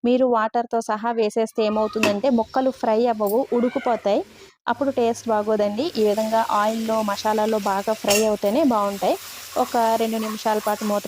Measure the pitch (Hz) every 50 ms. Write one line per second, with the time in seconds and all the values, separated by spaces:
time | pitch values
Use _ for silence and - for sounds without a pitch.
0 | - 240 247 254 262 254 240 226 214 220 _ 240 233 - - 233 220 - 226 214
1 | 214 233 233 226 226 214 - 233 226 220 - - 220 214 214 214 214 214 - 220
2 | 220 208 202 202 196 285 247 226 220 - - 262 262 262 254 - - 226 220 220
3 | 240 247 226 214 214 202 208 233 269 - - 240 233 247 - 277 - 254 233 214
4 | - 202 202 269 392 - - - - - _ _ _ - 247 - 285 269 269 -
5 | 240 226 233 - - 233 220 214 208 214 220 208 208 208 208 214 277 349 - -
6 | 214 208 208 214 220 220 226 220 226 - - 208 208 220 226 226 226 220 220 220
7 | 220 208 202 - - 214 214 214 214 220 220 214 196 202 196 196 202 - 220 220
8 | - 202 202 208 220 220 208 202 - 202 214 269 330 277 240 214 202 202 202 196
9 | 185 196 330 381 - - - - - - - - 254 - - 240 226 226 226 226
10 | 233 226 226 226 220 214 214 220 - 226 214 214 208 214 208 - 220 208 208 202
11 | -